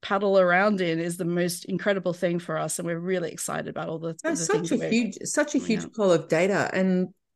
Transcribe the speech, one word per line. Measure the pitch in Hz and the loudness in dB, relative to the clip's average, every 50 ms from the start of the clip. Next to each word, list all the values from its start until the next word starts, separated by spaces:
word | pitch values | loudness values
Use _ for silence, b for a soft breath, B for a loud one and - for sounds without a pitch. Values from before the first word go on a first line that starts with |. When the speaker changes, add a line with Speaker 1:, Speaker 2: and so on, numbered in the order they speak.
Speaker 1:
paddle | - - 208 190 208 196 196 190 | -6 -2 -2 0 2 4 6 6
around | 185 175 175 185 202 214 208 185 | 6 6 6 4 4 4 2 2
in | 185 170 165 165 | 0 0 0 0
is | 170 175 175 180 | -2 -4 -4 -2
the | 180 | -2
most | 170 175 175 175 175 175 - - | -2 0 0 0 0 -2 -4 -6
incredible | - 190 175 - 208 202 190 180 180 170 | -4 -4 -2 0 0 0 2 0 -2 -2
thing | 175 190 175 175 170 | 0 0 0 0 -2
for | 175 - 160 156 | -4 -4 -4 -4
us. | 156 160 - - | -4 -4 -4 -4
And | 175 | -4
we're | 170 170 170 | -4 -4 -4
really | 170 185 190 180 170 - | -2 -2 -2 -2 -2 -4
excited | - - - - - 160 160 180 | -8 -8 -8 -6 -6 -6 -6 -6
about | 160 160 160 170 | -6 -6 -6 -6
all | 165 165 | -6 -6
the, | 160 165 165 - | -6 -8 -8 -6
Speaker 2:
That's | - 320 330 - 165 165 | -4 -4 -2 -2 0 0
Speaker 1:
the | 415 | 0
things | 453 175 165 | 0 0 0
Speaker 2:
such | 302 - | -2 0
a | |
Speaker 1:
that | 165 160 | 0 2
we're | |
Speaker 2:
huge, | 220 233 240 190 - - - | 0 0 0 0 -4 -8 -8
such | - - 302 294 302 - | -4 0 0 0 0 0
a | 277 | -4
Speaker 1:
coming | - - | 0 0
Speaker 2:
huge | 220 175 165 | -2 -2 -2
Speaker 1:
out. | - - | -8 -4
Speaker 2:
pile | 220 208 185 | 0 4 4
of | 170 160 160 - | 4 4 2 0
data, | 165 160 180 196 202 160 120 - - | 2 2 2 2 2 2 0 0 0
and | 185 190 190 185 180 185 180 - _ _ _ _ | 0 2 4 4 2 0 -2 -4 _ _ _ _